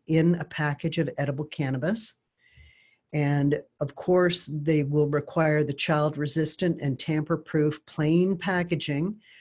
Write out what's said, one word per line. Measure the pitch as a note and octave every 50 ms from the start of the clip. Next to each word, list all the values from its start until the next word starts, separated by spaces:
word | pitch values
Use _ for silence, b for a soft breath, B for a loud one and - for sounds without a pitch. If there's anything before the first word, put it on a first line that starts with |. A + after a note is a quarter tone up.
| _
in | - D#3+ D#3+ D#3+ F3 F3
a | E3+ D#3
package | - - - D3+ D3 C#3+ - - E3 D#3+
of | E3+ D#3 C#3 - -
edible | C#3+ C#3 C3+ C3+ D3+
cannabis. | - - - C#3+ C3 C3+ C3 C#3+ E3+ A3 A3+ - - - - _ _ _ b b b b b b b b b b b b b b _ -
And | D3+ D3 C#3+ C#3+ C#3+ C#3 C#3+ C#3+ D3 - - _ -
of | D3 C#3 -
course, | - - - F3+ F3+ F3+ F3 F3 - -
they | - D3 D3+ D3 D#3+ D#3 D3+ D3
will | C#3 D3 D3+ D3 C#3+
require | D3 C#3+ C#3 - - E3+ D#3+ D#3 D3+ D3+ D3+
the | D3 C#3
child-resistant | - - - D#3 D3+ D3+ D3+ D3+ C#3+ D3 C#3+ - D#3+ D#3 - - - F#3 E3+ D#3+ -
and | - C#3 B2+ -
tamper-proof | - - D#3 D#3 D3+ D#3 E3 D#3+ - - - D#3 D3+ D3+ D3+ - -
plain | - - - D3+ D3+ E3 F3 F3+ F#3+ G3 F3+
packaging | - G3+ F#3 F3 F3 F3 F3 - - - C#3+ C#3+ E3 G3 G#3+ B B B B B